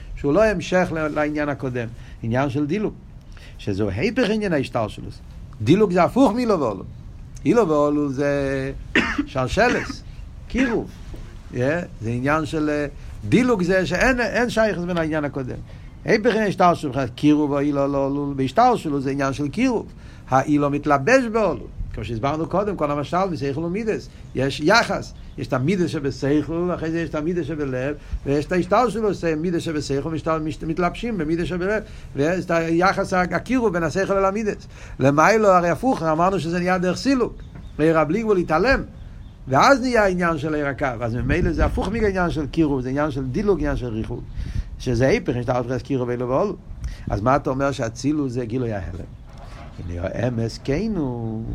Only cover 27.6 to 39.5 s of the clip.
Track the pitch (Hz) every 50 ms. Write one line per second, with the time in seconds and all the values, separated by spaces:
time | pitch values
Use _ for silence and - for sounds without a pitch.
27.6 | 151 135 127 127 127 143 147 147 - - - - - 135 139 151 143 143 180 180
28.6 | 170 180 196 220 254 233 170 233 220 208 170 - 175 165 156 151 160 185 170 160
29.6 | 123 165 151 151 120 - 135 139 139 165 160 151 - 165 160 160 156 156 131 -
30.6 | 170 160 160 180 180 175 175 - - 240 226 185 151 151 170 165 175 135 180 175
31.6 | 180 196 220 208 - - - - - - - 135 143 160 185 180 175 180 170 165
32.6 | 165 165 165 170 180 196 185 196 190 - 185 185 180 175 175 165 - - 247 262
33.6 | 233 214 170 175 165 151 - 190 190 170 196 196 196 190 190 220 226 202 - -
34.6 | - - - - - - - - 131 139 143 147 156 185 214 226 214 202 185 180
35.6 | 170 175 160 - - 262 262 - 160 160 156 160 175 190 196 180 143 165 170 180
36.6 | 175 180 185 180 175 180 175 180 - 262 277 254 220 - - - - - - -
37.6 | - - - - 151 165 160 160 156 147 170 226 226 214 208 185 170 - 156 160
38.6 | 196 254 269 220 135 - - - - - - - - - - - - 127